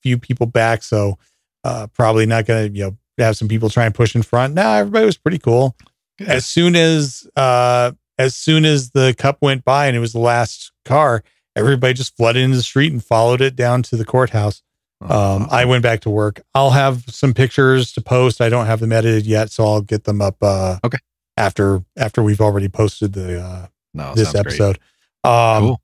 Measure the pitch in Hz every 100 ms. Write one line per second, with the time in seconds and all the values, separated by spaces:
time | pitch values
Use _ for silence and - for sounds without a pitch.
0 | 131 123 - 123 120 117 113 117 - 110
1 | 101 92 _ _ _ _ - 123 107 -
2 | 113 110 110 113 110 113 107 101 98 101
3 | _ - 113 107 107 113 110 123 113 -
4 | 117 117 110 120 131 156 220 208 202 220
5 | 220 175 - 175 - 117 135 - _ _
6 | _ _ 202 131 - - 175 170 165 160
7 | 143 - - - 135 123 123 123 123 -
8 | _ - 135 - - 156 156 147 127 139
9 | 131 123 139 139 143 135 131 139 143 120
10 | 117 113 117 120 117 - - _ - 139
11 | 147 117 - _ _ - 110 135 127 127
12 | 131 - 117 120 131 127 120 135 156 131
13 | - 113 117 123 135 127 120 123 117 117
14 | 110 127 127 110 104 - _ _ _ _
15 | 90 107 101 98 104 123 123 127 117 113
16 | - 104 107 104 _ 135 139 135 139 127
17 | 120 - 139 117 131 - 131 131 120 -
18 | - 127 127 - 117 120 113 110 113 113
19 | 113 110 107 107 110 - 107 107 101 107
20 | - 104 101 - 101 95 95 92 120 131
21 | _ _ _ - 101 - 98 95 - -
22 | 110 - 107 101 107 101 98 - 107 -
23 | 104 98 92 90 90 90 87 _ _ -
24 | 135 117 107 101 104 - 101 92 _ _
25 | _ _ 127 117 117 110 107 123